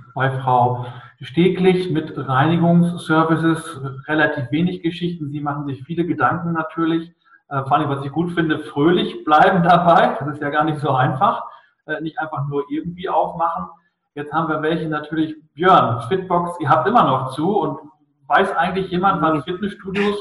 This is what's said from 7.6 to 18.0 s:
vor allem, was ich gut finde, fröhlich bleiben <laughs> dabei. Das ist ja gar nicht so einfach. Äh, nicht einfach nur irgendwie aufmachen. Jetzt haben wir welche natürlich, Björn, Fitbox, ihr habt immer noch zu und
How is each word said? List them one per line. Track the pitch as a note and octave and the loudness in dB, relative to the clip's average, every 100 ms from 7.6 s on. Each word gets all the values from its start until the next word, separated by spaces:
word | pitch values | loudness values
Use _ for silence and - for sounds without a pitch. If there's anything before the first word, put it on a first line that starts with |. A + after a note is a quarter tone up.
vor | C3 | 0
allem, | D3 C#3+ | 0 0
was | C3+ | -4
ich | C#3+ | -4
gut | D#3 E3+ | -4 -2
finde, | E3+ D#3+ D3+ | -2 0 -2
fröhlich | - C#3+ D#3+ F3+ - - | -4 0 2 4 0 -4
bleiben | D#3 D3+ F#3+ F#3 | 2 6 6 4
<laughs> | |
dabei. | F3 E3+ F3 D#3+ - - | 4 6 6 6 4 0
Das | C#3 | -6
ist | C#3+ | -6
ja | C#3+ | -2
gar | D3+ | 0
nicht | D#3 C#3+ | 0 -2
so | D3 | -2
einfach. | C3+ C#3 C3+ G#3 - - - _ _ D3+ | 0 0 2 0 0 -8 -16 _ _ -10
Äh, | D#3 | -8
nicht | D#3+ D#3 | -6 -8
einfach | D#3 D3 C#3+ | -8 -6 -4
nur | C#3+ C#3 | -4 -4
irgendwie | D3+ F3 - - | -6 -6 -8 -4
aufmachen. | D#3 - E3 E3+ F3+ F3 - _ _ _ | -2 -2 -2 -4 -4 -10 -14 _ _ _
Jetzt | C#3+ C#3+ | -12 -4
haben | D#3+ D#3+ | -4 -2
wir | D3 | -2
welche | D#3 E3+ D#3+ | 0 -2 -2
natürlich, | D3+ - D#3+ D#3 - _ | -6 -4 -4 -4 -6 _
Björn, | C#3+ F#3 E3+ A#2+ A#2 - | 0 6 6 4 -2 -2
Fitbox, | F#3 F3+ F3 F3 - | -4 0 -2 -2 -6
ihr | C#3+ | 2
habt | C#3 G3+ | 2 2
immer | A#3+ | 0
noch | D3 C3 B2+ | 0 0 -4
zu | - E3+ G#3 | -4 -2 0
und | D3 C#3+ - _ | -2 -6 -14 _